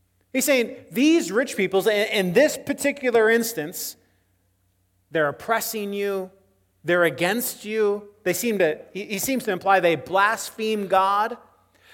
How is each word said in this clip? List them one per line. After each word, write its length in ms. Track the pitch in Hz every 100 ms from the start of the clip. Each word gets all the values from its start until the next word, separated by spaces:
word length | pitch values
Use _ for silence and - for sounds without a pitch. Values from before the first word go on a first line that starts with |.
| _ _ _
He's 140 | 262 269
saying 300 | 262 220 - -
these 380 | 170 302 330 -
rich 280 | 208 277 -
peoples, 300 | 185 190 196
in, 200 | 208 220
in 260 | 208 180
this 240 | 208 294 -
particular 720 | - 277 285 277 254 233 220
instance, 680 | 233 226 - 151 - - - _ _ _ _ _ _ _ _ _ _ _
they're 160 | 160 147
oppressing 640 | - - 226 - 226 202
you, 400 | 202 202 196 185 _ _ _ _ _ 151
they're 180 | 175
against 640 | 170 131 175 233 233 - 208
you. 420 | 220 208 202 - _
They 80 | 180
seem 280 | 175 233 202
to, 200 | 160 156 -
he, 120 | 185 208
he 140 | 202
seems 240 | 269 262
to 80 | -
imply 300 | 180 190 190
they 140 | 175 151
blaspheme 920 | 143 185 202 220 - - 220 214 196
God. 500 | 190 190 202 226 233 _ _ _ _ _